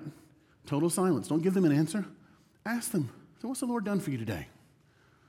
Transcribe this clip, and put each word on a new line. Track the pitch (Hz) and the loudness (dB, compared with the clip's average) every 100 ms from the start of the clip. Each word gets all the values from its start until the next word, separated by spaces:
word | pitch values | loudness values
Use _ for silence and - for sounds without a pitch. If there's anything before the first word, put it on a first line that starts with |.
| 156 - - _ _ _ - | -4 -16 -20 _ _ _ -4
Total | 143 170 | 0 0
silence. | 160 185 139 95 | 2 2 2 2
Don't | 151 | 0
give | 175 | 2
them | 190 170 | 4 6
an | |
answer. | 143 156 214 185 - - - _ _ 208 | 6 2 -2 -6 -12 -20 -20 _ _ -4
Ask | 233 - | -4 -2
them, | 190 127 - - - | -2 -2 -6 -20 -12
"So | 226 | -8
what's | 262 | -4
the | 247 | -2
Lord | 240 | -2
done | 202 202 | 0 -2
for | 156 | -2
you | 131 | -4
today?" | 110 90 69 - - _ _ _ _ _ | -4 -6 -8 -18 -20 _ _ _ _ _